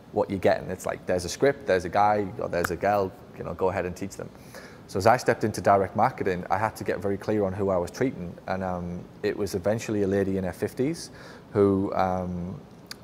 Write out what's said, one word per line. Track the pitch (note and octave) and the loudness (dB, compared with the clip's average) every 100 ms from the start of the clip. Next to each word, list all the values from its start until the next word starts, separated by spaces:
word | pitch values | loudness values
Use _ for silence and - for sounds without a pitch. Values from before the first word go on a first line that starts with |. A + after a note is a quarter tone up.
| - | -6
what | G#2 G2 | -2 -2
you're | G2 | 2
getting. | G#2 - F#2 | 2 2 -2
It's | F#2 - | -6 -6
like, | F2+ - | -6 -2
there's | F2+ | -2
a | F2 | -2
script, | - C3+ C#3 - | 2 2 2 2
there's | F#2 F2+ | 0 2
a | |
guy, | G2+ G#2 G#2+ G2 - | 2 4 2 -2 -4
or | F2+ | -2
there's | F2 F2 | 0 0
a | E2 | 0
girl, | G2 G#2 F#2+ - - - | 2 2 0 -4 -18 -12
you | F2 | -8
know, | |
go | E2+ F#2+ | -2 0
ahead | F#2+ F2+ | 0 -4
and | F2 | -6
teach | G2+ - | -10 -10
them. | - - - - - - - | -14 -14 -18 -18 -18 -20 -6
So | G2+ | 2
as | G#2+ | 6
I | B2+ | 6
stepped | - A#2 A2 | 4 2 2
into | G2+ | 2
direct | G2 G2+ F#2+ G#2+ | 4 6 4 2
marketing, | B2 - G2 F2+ - | 0 2 -2 -2 0
I | F#2 | 0
had | A2 - | 0 -4
to | |
get | G2+ - | -4 -2
very | G2+ G2 | -2 -2
clear | - G#2+ G2 | 0 2 2
on | |
who | F#2+ G2 | 0 0
I | F2+ | 2
was | F2 | 0
treating. | - C3 - F2 - - | 0 -2 -2 -10 -10 -6
And, | F#2+ | -4
um, | F#2 F2+ F2 F2 - - | -2 -4 -6 -8 -12 -6
it | G#2 - | -4 -2
was | F#2+ F#2+ | -4 -2
eventually | G2+ A2+ - G#2 | 0 -2 0 0
a | G2 | 2
lady | G2 F#2+ F#2+ | 2 2 0
in | |
her | F#2 | -2
fifties | - G2+ - C3+ E3 - - - - - | -4 -4 -2 -2 -4 -10 -16 -18 -20 -2
who, | G#2+ G2+ G2 G2 - | 4 6 6 2 0
um, | F#2 F#2 F2+ F2+ F2 G2+ - - - - | 0 0 -4 -6 -6 -10 -14 -20 -20 -20